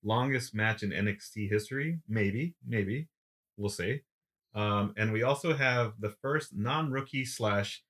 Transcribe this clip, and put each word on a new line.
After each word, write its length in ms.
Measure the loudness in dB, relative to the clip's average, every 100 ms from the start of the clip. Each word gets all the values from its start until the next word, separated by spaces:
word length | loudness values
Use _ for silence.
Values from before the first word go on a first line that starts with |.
longest 520 | 2 2 2 0 -2
match 280 | 0 2 2
in 100 | -2
N 160 | 0 0
X 220 | -2 -8
T 160 | -6 0
history. 520 | 0 0 -4 -2 -4 -2
Maybe, 460 | 0 2 0 -2 -6 -4
maybe. 420 | -2 0 -2 -6 _ _ _ _ -6
We'll 100 | -6
see. 320 | -2 -2 -2 -6 _ _ _ _
Um, 400 | -4 0 2 0 0
and 160 | 0
we 100 | 2
also 320 | 2 2 2
have 460 | 2 4 4 0 -2
the 100 | -6
first 460 | -4 -2 -2 -2 -4
non-rookie 720 | 0 0 0 -2 -4 -4 -4
slash 560 | -2 2 2 0 -6 _